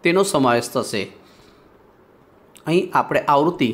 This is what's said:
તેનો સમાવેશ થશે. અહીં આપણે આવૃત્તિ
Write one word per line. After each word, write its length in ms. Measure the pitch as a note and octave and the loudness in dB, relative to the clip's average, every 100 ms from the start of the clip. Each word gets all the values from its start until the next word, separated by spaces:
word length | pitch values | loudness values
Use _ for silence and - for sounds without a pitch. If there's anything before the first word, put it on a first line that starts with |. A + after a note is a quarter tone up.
તેનો 220 | F3 F3+ | 2 2
સમાવેશ 460 | G3 D3+ B2+ A#2+ A#2 | 2 2 2 2 0
થશે. 280 | C3 G#2+ G#2+ F#2+ - - - - _ _ _ _ _ _ _ _ _ _ - - | -6 -4 -6 -8 -14 -20 -20 -20 _ _ _ _ _ _ _ _ _ _ -14 -2
અહીં 240 | E3+ F#3 C#3 | -2 0 -2
આપણે 220 | - D3 - | 0 -2 2
આવૃત્તિ 340 | C#3+ D3+ F3 B2 | 2 2 0 -2